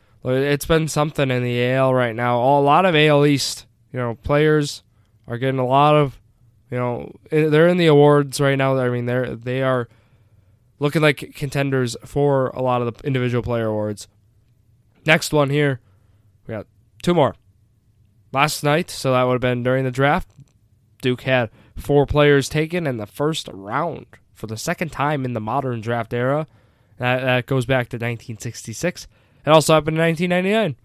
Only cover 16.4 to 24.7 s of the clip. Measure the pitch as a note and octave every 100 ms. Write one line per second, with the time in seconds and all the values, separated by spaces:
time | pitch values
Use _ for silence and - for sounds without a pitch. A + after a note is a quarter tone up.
16.4 | - A2 - _ _ _ - F3 B2+ -
17.4 | _ _ _ _ _ _ _ _ _ C3+
18.4 | D3 - D3 D3+ F3+ - C3+ B2+ B2+ B2+
19.4 | B2 B2 B2 C3 C3 B2+ C#3 D3 - _
20.4 | - _ _ _ _ _ C#3 B2+ - C3
21.4 | A2+ _ _ - - C#3+ C#3 D3 D3 C#3+
22.4 | C3 D#3 D#3+ F3 D#3+ A#2+ G#2 - D3 E3
23.4 | - F#2+ F#2+ B2+ E3 C#3 - - _ -
24.4 | G#2+ A2 -